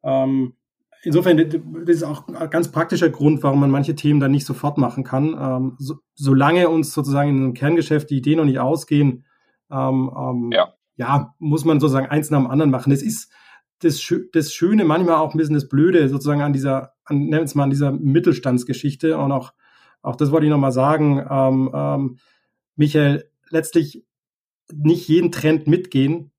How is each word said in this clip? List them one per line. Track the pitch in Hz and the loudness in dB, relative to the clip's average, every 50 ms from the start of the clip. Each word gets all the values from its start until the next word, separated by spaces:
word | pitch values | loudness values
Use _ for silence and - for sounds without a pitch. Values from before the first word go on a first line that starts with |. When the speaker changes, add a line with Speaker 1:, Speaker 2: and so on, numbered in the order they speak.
| - | -4
Speaker 1:
ähm, | 135 135 135 135 135 135 135 131 123 - _ _ _ _ _ _ _ _ _ - | -2 -2 0 0 0 0 -2 -2 -4 -6 _ _ _ _ _ _ _ _ _ -6
insofern, | 175 147 170 175 185 170 | 0 0 2 4 4 4
d-, | 151 165 | 4 4
d-, | 156 151 160 160 156 156 165 170 | 0 -2 -8 -8 -8 -14 -10 0
das | 170 170 | 0 0
ist | 156 170 | 0 0
auch | 147 151 143 - - | -6 -8 -10 -12 -16
ein | - - 160 151 | -10 -10 -10 -4
ganz | - 165 170 - | -2 -2 -2 -2
praktischer | - 156 165 - 196 - 175 160 | -2 -4 -2 -2 -2 0 0 0
Grund, | - - 143 151 156 143 - | 0 2 0 2 2 2 0
warum | 143 135 139 | 0 2 2
man | 143 139 | 2 2
manche | 135 139 139 151 156 | 2 0 0 -2 -4
Themen | 147 - 147 151 147 | -2 0 2 2 2
dann | 139 135 | 2 2
nicht | 139 143 143 | 2 0 0
sofort | - 143 - - 147 143 - | -4 -10 -6 -6 -6 -2 0
machen | 131 120 - - 131 | -2 -2 -2 -6 -8
kann. | 131 - 131 143 156 160 - | -4 -2 -2 -2 -2 -4 -4
Ähm, | 139 131 131 127 127 123 123 - | -6 -4 -4 -4 -4 -6 -8 -10
so, | 139 131 156 - _ _ _ | -12 -12 -12 -12 _ _ _
solange | _ 143 139 135 131 135 147 165 180 180 165 | _ 0 2 4 4 4 4 4 4 2 2
uns | 165 160 156 156 - | 2 0 -2 -2 -4
sozusagen | - 143 131 139 139 143 147 | -4 -2 -2 0 0 0 2
in | 143 | 0
einem | 135 135 131 120 | 0 0 -2 -4
Kerngeschäft | - 139 143 165 170 156 - 156 151 147 - | -2 -2 0 0 0 0 0 -2 -2 -2 -2
die | 143 135 | -4 -2
Ideen | - 143 156 165 | 0 0 0 2
noch | 156 | 2
nicht | 143 131 135 | 2 2 0
ausgehen, | 123 127 156 156 - _ 151 143 147 139 123 - _ _ _ _ _ _ _ _ _ _ | 0 -2 -2 -2 -2 _ 2 2 4 2 0 -2 _ _ _ _ _ _ _ _ _ _
ähm, | 151 135 131 131 131 131 131 131 127 | -6 -4 -2 -2 0 -2 -2 -4 -6
ähm, | - 131 127 127 120 120 117 117 | -8 -6 -6 -4 -4 -4 -2 0
Speaker 2:
Ja. | 95 87 - _ _ _ _ _ | 0 0 0 _ _ _ _ _
Speaker 1:
ja, | - 123 123 143 143 - - _ _ | -8 -4 0 0 0 -2 -4 _ _
muss | 165 151 147 160 143 | -4 -2 -2 0 2
man | 165 160 147 | 2 2 2
sozusagen | 135 151 135 135 135 | 2 2 0 0 -2
eins | 131 143 151 147 - | -2 -2 -4 -2 0
nach | 151 143 | 0 0
dem | 131 | 0
anderen | 123 135 143 160 147 | 0 0 0 2 2
machen. | 131 123 - 139 | 0 0 0 0
Das | 135 131 - | 0 0 0
ist | 110 110 - - _ _ _ _ _ - _ _ _ _ _ | -6 -8 -8 -12 _ _ _ _ _ -20 _ _ _ _ _
das | - 165 147 147 | -2 -2 -2 -2
Schö-, | - - 175 190 - - - | -4 -4 -4 -4 -6 -2 -2
das | 165 151 151 - | -2 -2 -2 -4
Schöne, | - 165 185 214 214 202 | -2 0 2 2 2 2
manchmal | 156 151 170 185 175 165 | 2 2 2 2 2 2
auch | 151 160 151 - | 2 0 -2 -2
ein | 156 | -2
bisschen | 160 147 151 | -2 0 0
das | 147 143 - | -2 -2 0
Blöde | - 139 151 180 185 170 151 131 | 0 2 2 4 4 4 2 2
sozusagen | 139 143 143 147 147 143 | 0 -2 -2 -2 -2 0
an | 143 147 139 | 0 0 -2
dieser, | 135 135 139 135 135 131 - _ _ _ | -2 0 -2 -2 -4 -4 -10 _ _ _
an, | - 147 143 | -4 -4 -2
nennen | 147 156 151 | -2 0 0
wir | 156 165 | -2 -2
es | 143 - | -2 -2
mal, | 143 143 | 0 0
an | 139 | 0
dieser | 139 139 147 139 | 0 0 0 0
Mittelstandsgeschichte. | 135 - 156 139 135 165 175 185 147 123 - 135 123 123 123 - 131 - - 143 143 - - 160 160 156 | 0 0 0 2 2 4 4 2 0 0 0 -2 -2 -2 -2 -4 -8 -4 -4 -6 -6 -2 -2 -2 0 0
Und | 143 135 139 | -2 -2 -2
auch, | 131 127 - _ _ _ _ _ _ _ _ _ _ _ | -4 -6 -10 _ _ _ _ _ _ _ _ _ _ _
auch | 135 123 | -10 -4
das | - 156 139 | -2 -2 2
wollte | 147 160 156 | 2 2 2
ich | 151 | 4
nochmal | 151 143 139 135 | 2 2 2 0
sagen, | 127 123 131 143 156 156 156 147 143 139 135 - | 2 2 2 2 2 2 2 2 2 0 -2 -4
ähm, | 139 135 135 131 131 131 131 131 143 | -2 0 2 2 2 0 0 -2 -2
ähm, | 143 143 - - 139 139 131 120 _ _ _ _ _ _ _ _ _ _ _ _ | -4 -4 -2 -2 -2 -4 -6 -8 _ _ _ _ _ _ _ _ _ _ _ _
Michael, | - 151 147 147 156 147 143 143 143 - _ _ _ _ _ | 0 0 2 4 2 2 2 0 0 -4 _ _ _ _ _
letztlich | 165 160 156 - - 170 156 147 - - _ _ _ _ _ _ _ _ _ _ _ _ _ _ 160 | -4 -4 -4 0 0 0 0 0 -8 -18 _ _ _ _ _ _ _ _ _ _ _ _ _ _ -10
nicht | 147 147 151 170 175 - - | -2 2 2 2 2 2 2
jeden | 156 175 175 175 - | 2 2 2 2 -2
Trend | - - 156 160 156 - | -2 0 0 0 0 2
mitgehen. | 147 160 180 180 - - 135 131 139 160 170 170 _ _ | 2 0 0 0 -2 -2 0 0 0 -2 -4 -8 _ _